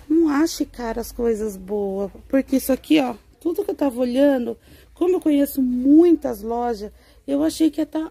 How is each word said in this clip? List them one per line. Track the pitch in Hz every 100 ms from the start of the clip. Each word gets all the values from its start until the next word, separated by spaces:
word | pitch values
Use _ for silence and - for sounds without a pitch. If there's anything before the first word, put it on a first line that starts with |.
| -
não | 320 311
ache | 277 330 - 294
caro | - 233 233
as | 220
coisas | - 233 208 214 190
boas. | 185 208 196 196 196 - -
Porque | 269 - 262
isso | -
aqui, | 254 - 302
ó, | 247 214 _ _
tudo | 330 359
que | 403
eu | -
tava | 277 233
olhando, | 247 247 285 262 233 220 - - -
como | - 359 370
eu |
conheço | 311 285 285 277
muitas | 254 247 269 311 349 311 262 202
lojas, | 220 233 240 208 208 - _ _ -
eu | 277
achei | 311 - 320
que | 311
ia | 294
tá | 311 320